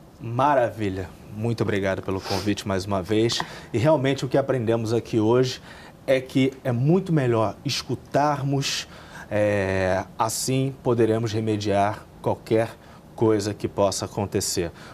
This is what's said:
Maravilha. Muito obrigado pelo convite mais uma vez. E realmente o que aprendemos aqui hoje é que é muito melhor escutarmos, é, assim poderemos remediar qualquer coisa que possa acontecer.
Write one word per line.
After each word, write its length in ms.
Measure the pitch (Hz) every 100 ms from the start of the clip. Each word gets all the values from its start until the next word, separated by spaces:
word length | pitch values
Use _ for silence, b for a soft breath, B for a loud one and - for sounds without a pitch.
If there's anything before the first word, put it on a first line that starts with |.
| - -
Maravilha. 880 | 117 120 139 139 117 101 104 95 92 - - 104
Muito 260 | 113 117
obrigado 400 | 104 101 98 95
pelo 180 | 98 95
convite 480 | - 98 101 101 107
mais 180 | 98 98
uma 180 | 101
vez. 360 | 90 107 113 - B B B
E 60 | 120
realmente 480 | 139 160 131 139 131
o 20 |
que 120 | 139
aprendemos 520 | 127 131 110 113 110
aqui 280 | 113 - 117
hoje 420 | 107 123 127 - B B B - -
é 120 | 131
que 320 | 131 139 135 -
é 80 | 131
muito 420 | 120 139 180 190
melhor 420 | 160 127 113 107 95
escutarmos, 1200 | - - - 123 - 139 147 143 135 139 139 - - B B B B
é, 760 | 104 104 104 95 95 92 92 - -
assim 560 | 113 - - 131 135 135
poderemos 500 | 135 117 113 110 113
remediar 760 | 107 110 104 104 101 101 107 - -
qualquer 480 | 127 101 - 110 113 - B B - -
coisa 380 | 113 107 104
que 140 | 101 110
possa 380 | - 101 92 104
acontecer. 640 | - 98 104 - - 85 B B